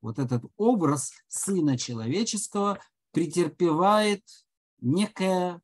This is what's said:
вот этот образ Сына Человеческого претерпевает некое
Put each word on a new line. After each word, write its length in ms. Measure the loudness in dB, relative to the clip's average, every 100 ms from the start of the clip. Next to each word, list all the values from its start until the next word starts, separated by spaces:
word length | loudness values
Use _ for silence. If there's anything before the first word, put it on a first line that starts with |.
вот 180 | -8 -4
этот 240 | -2 -2 -4 _
образ 560 | 2 4 2 0 -4 -12 _
Сына 500 | -10 -4 0 2 0
Человеческого 1000 | -4 -6 -4 -2 -2 -4 -6 -2 -2 -4 -10 _ _
претерпевает 1120 | -4 -2 0 -2 2 0 4 4 4 2 0 _ -20 _ _ _ _
некое 800 | 0 0 0 -2 0 0 -2 -6